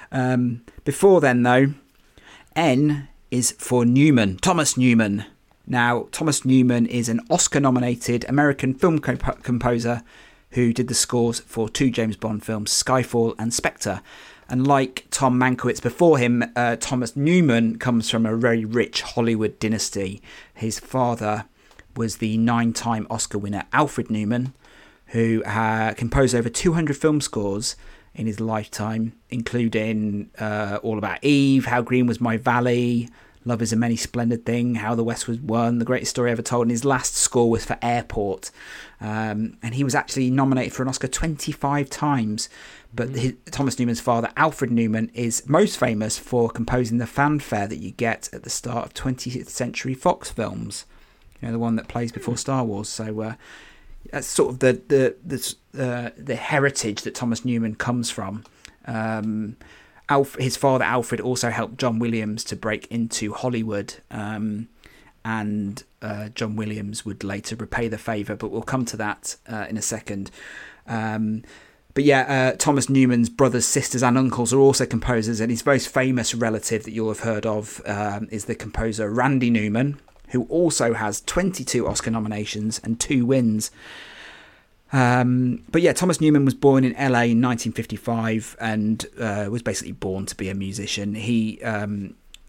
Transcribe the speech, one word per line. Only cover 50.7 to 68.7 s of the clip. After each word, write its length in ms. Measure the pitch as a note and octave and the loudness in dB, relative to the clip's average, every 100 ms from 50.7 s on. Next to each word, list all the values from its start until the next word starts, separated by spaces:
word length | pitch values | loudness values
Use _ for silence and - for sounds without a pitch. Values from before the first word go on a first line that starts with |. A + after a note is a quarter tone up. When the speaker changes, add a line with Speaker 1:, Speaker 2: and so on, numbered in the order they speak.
| - - - - _ - - | -12 -16 -20 -20 _ -20 -12
Speaker 1:
You 80 | A#2 | -6
know, 40 | |
the 60 | A2+ | -4
one 180 | A#2 A2 | -2 -2
that 100 | - | -2
plays 220 | A#2+ A#2+ | -6 -6
before 240 | - - | -6 -6
Speaker 2:
Mm. 40 | A#2+ | -6
Speaker 1:
Star 260 | - C3+ | -2 -2
Wars. 240 | A2+ G2+ G#2 | -2 -4 -8
So, 320 | - A2 G#2+ | -8 -8 -6
uh, 140 | A2 A2+ - - - - - - - | -6 -10 -16 -20 -20 -20 -20 -20 -12
that's 160 | C#3+ - | -10 -2
sort 220 | - B2 | 0 0
of 80 | B2+ | 2
the, 200 | B2+ B2 - | 2 2 2
the, 280 | C#3+ B2+ - | 4 4 -2
the, 300 | - B2+ - - _ C3+ B2+ | -8 -6 -6 -10 _ -6 -4
uh, 240 | A#2+ A#2+ - | -4 -8 -10
the 200 | C3+ A#2 | -6 -6
heritage 640 | - D3 C#3 C#3 A2+ G2+ | -2 2 2 0 -4 -4
that 120 | B2 | -8
Thomas 300 | - A#2+ A2+ | -4 -2 -2
Newman 300 | B2+ A#2 A2+ | -2 -2 -2
comes 360 | G#2+ B2 B2 A#2 | -4 -2 -2 -2
from. 340 | - G2 G#2+ - _ - _ - | -6 -8 -10 -14 _ -20 _ -8
Um, 720 | A2+ A2 A2 G#2+ G#2+ G#2+ B2 - - _ _ - | -4 -4 -4 -4 -4 -6 -10 -20 -20 _ _ 0
Alf-, 280 | C#3+ C#3 - | 0 0 -2
his 200 | C3 - | -4 0
father, 280 | C#3 C3 | 2 2
Alfred, 360 | F#2 B2 A#2 A#2 | 2 0 -2 -4
also 300 | A2+ B2 A#2 | -2 -2 -2
helped 260 | A2 A2 A#2+ | -2 -6 -2
John 200 | B2+ A2+ | -2 0
Williams 460 | A#2 A2+ G#2+ G#2+ | 0 -2 -4 -6
to 120 | - G2 | -8 -6
break 300 | A2 G#2+ - | -4 -4 -4
into 460 | A#2 A2+ - G#2 | -4 -4 -4 -6
Hollywood, 600 | - B2+ A#2+ A2 G2+ - - - | -4 -4 -2 -4 -4 -6 -12 -14
um, 560 | A2+ G#2 A2 G#2+ G#2+ A2+ _ - - - _ | -10 -8 -4 -4 -6 -10 _ -20 -20 -20 _
and, 580 | A2+ A2 G#2+ G#2 G2+ G2+ - _ | -6 -4 -2 -2 -4 -8 -16 _
uh, 280 | A2 G#2 G#2+ | -10 -10 -10
John 260 | - A2+ | -6 -6
Williams 500 | G#2+ G#2+ G#2+ G#2 G#2+ | -4 -6 -6 -8 -10
would 200 | G#2+ G2+ | -10 -8
later 320 | G2 G2+ - A2+ | -8 -8 -8 -10
repay 320 | G#2 A#2+ A#2 | -8 -4 -4
the 100 | G#2+ | -4
favour, 380 | - G#2+ G2 G#2+ | -6 -6 -6 -6
but 160 | A2 | -6
we'll 100 | A2+ | -6
come 220 | - | -4